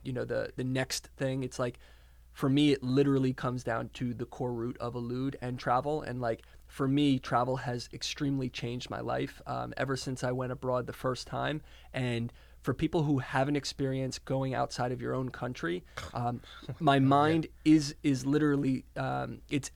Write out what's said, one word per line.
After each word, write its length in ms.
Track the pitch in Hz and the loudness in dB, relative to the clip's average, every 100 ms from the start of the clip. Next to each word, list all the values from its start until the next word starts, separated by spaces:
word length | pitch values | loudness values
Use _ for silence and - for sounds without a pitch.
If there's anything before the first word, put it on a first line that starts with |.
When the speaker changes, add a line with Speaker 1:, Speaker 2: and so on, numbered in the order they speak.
Speaker 1:
you 80 | 135 | -6
know, 120 | 123 | -4
the, 280 | 117 117 104 - | -2 -2 -4 -4
the 80 | |
next 440 | 127 131 131 - - - | -2 0 -2 -4 -8 -6
thing. 260 | 135 135 | -4 -2
It's 160 | 127 - | -4 -4
like, 220 | 123 - - - - - - | -4 -4 -18 -20 -20 -20 -20
for 160 | - 139 | -2 2
me, 240 | 139 147 | 6 6
it 100 | 135 | 4
literally 500 | 127 131 143 135 131 | 2 4 4 4 2
comes 280 | 131 131 123 | 0 -4 -4
down 280 | 120 117 120 | -2 -4 -4
to 200 | - 123 | -6 -6
the 100 | 117 | -4
core 280 | 120 - 127 | -8 -4 -4
root 220 | 120 120 120 | -2 -6 -4
of 160 | 117 | -6
Elude 420 | 123 120 127 135 135 | -6 -4 -2 -4 -4
and 160 | 123 123 | -6 -4
travel. 420 | - 123 147 151 | 0 0 0 -4
And, 180 | - 127 | -4 -4
like, 220 | 120 113 - - - | -2 -4 -8 -20 -20
for 220 | - 135 | -4 2
me, 300 | 139 147 131 | 4 4 2
travel 380 | - 127 123 127 | 2 0 0 -2
has 300 | 127 123 - | -4 -6 -8
extremely 560 | - - - 143 139 127 | -8 -8 -2 -2 0 -2
changed 400 | - 120 123 - | -4 -6 -6 -6
my 120 | 107 | -6
life, 420 | 120 127 135 - - | -4 -2 -4 -8 -8
um, 280 | 127 120 - | -6 -6 -4
ever 200 | 127 131 | -4 -4
since 280 | - 131 | -4 -4
I 80 | 127 | -2
went 180 | 127 127 | -2 -4
abroad 340 | 123 127 127 120 | -4 -2 -2 -2
the 60 | |
first 320 | - 131 123 - | -4 -4 -4 -6
time. 340 | 127 131 151 - - - | -6 -4 -4 -8 -18 -10
And 400 | - 123 117 117 - - - | -4 -2 -2 -4 -8 -20 -8
for 80 | - | -4
people 280 | 131 160 175 | 0 0 2
who 160 | 147 139 | 2 0
haven't 380 | 127 131 135 147 | 0 0 2 0
experienced 680 | - - 135 131 131 - | -2 -4 -2 -2 -4 -6
going 300 | - 135 131 | -4 -2 -2
outside 360 | 123 127 - 123 | -2 -2 -2 -2
of 100 | 127 | -2
your 140 | 123 | -4
own 140 | 127 131 | -2 -4
country, 560 | - 123 127 165 175 - - | -6 -8 -6 -4 -6 -8 -12
Speaker 2:
<laughs> 160 | - | -8
Speaker 1:
um, 260 | 120 123 120 - - - | -4 -4 -4 -10 -16 -12
Speaker 2:
Oh 60 | 123 | 2
Speaker 1:
my 180 | 156 139 | 6 8
Speaker 2:
my 0 | |
God, 40 | |
yeah. 60 | 135 | 8
Speaker 1:
mind 380 | 143 151 165 156 - 156 | 8 6 4 0 0 6
is, 280 | 156 143 - | 6 6 -2
is 220 | 147 131 131 | 0 2 2
literally, 580 | 151 151 143 135 131 - - | 4 4 4 2 0 -4 -6
um, 460 | 131 131 127 120 - | -4 -2 -4 -8 -4
it's 200 | 143 - | -4 -4